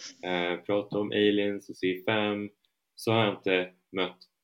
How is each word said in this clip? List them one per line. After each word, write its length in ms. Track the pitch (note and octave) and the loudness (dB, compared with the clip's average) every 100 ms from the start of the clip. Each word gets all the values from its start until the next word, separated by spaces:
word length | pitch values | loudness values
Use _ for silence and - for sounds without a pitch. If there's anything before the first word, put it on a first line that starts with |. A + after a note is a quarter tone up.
| - - | -20 -10
eh, 360 | F#2 F2+ F2 F2 - | -4 -2 0 -2 -2
prata 320 | G2+ G2+ G2+ | -2 -2 -4
om 120 | G#2 | -2
aliens 560 | G#2 G#2 G2+ G2+ G2+ - | 2 4 4 0 -4 -10
och 60 | - | -4
C 260 | F#2 F2+ - | -4 -2 -2
fem, 420 | A2 G#2 G#2 G#2 - _ _ _ | 0 0 -2 -6 -12 _ _ _
så 180 | - A2+ | -6 0
har 120 | A2+ | 2
jag 100 | G#2 | 2
inte 340 | F#2+ F#2+ F#2 F2+ - _ | 0 0 0 0 -8 _
mött 240 | F#2+ F2+ - _ _ | -4 -4 -6 _ _